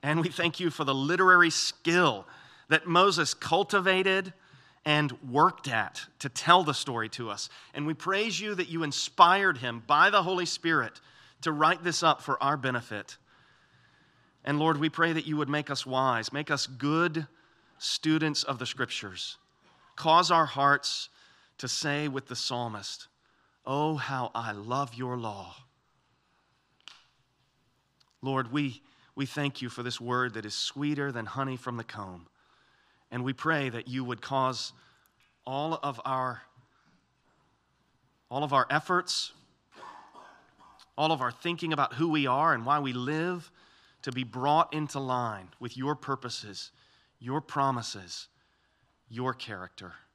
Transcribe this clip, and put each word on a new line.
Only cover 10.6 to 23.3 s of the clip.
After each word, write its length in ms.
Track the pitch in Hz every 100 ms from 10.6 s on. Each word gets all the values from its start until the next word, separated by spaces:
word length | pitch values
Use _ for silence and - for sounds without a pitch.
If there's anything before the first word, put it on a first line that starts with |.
| 165 160 113 - - - - _
to 100 | 165
write 320 | 151 156 180
this 200 | 175 160
up 180 | 165 147
for 200 | - 139
our 140 | 139 147
benefit. 600 | 131 127 117 107 - - _ _ _ _ _ _ _ _ _ _ _ _ -
And 140 | 147
Lord, 180 | 160 147
we 100 | 156
pray 260 | - 170
that 120 | 160 147
you 100 | 151
would 120 | 139
make 220 | 147 147
us 120 | 139
wise, 480 | 135 131 131 117 107
make 200 | 139 151
us 160 | 143 -
good 580 | 127 143 156 170 160 151 _ _ _ _ _
students 640 | - - 156 160 156 147
of 160 | 143 127
the 80 | 123
Scriptures. 680 | 127 123 - 104 90 - - _ _ _ _ _ -
Cause 340 | 165 160 156
our 160 | 170 151
hearts 640 | 139 139 143 - - - _ - _ _ _
to 100 | 127
say 400 | - 151 143 151
with 200 | 135 131
the 80 | 120
psalmist, 720 | - 120 120 107 98 - - _ _